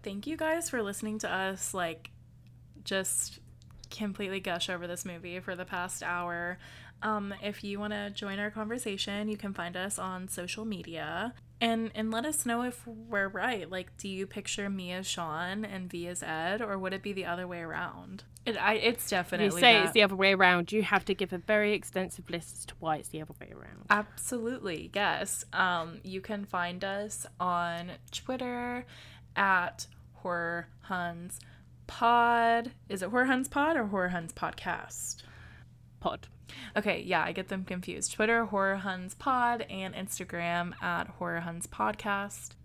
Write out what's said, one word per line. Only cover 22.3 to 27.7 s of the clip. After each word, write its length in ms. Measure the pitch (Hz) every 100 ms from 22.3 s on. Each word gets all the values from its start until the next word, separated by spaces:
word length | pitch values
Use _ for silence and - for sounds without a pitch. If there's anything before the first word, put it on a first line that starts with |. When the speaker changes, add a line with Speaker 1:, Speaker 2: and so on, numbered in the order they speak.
| 170 - -
Speaker 2:
as 60 | -
to 80 | -
why 180 | 160 156
it's 120 | -
the 120 | 156
other 120 | 156 -
way 100 | -
around. 340 | - - - -
Speaker 1:
Absolutely, 1000 | 208 208 - - 247 226 254 202 160 -
yes. 520 | 196 196 147 196 - -
Um, 480 | 180 185 175 165 165
you 180 | 190 190
can 240 | 208 208 196
find 380 | 180 175 180 196
us 400 | 202 214 - - -
on 520 | 180 175 170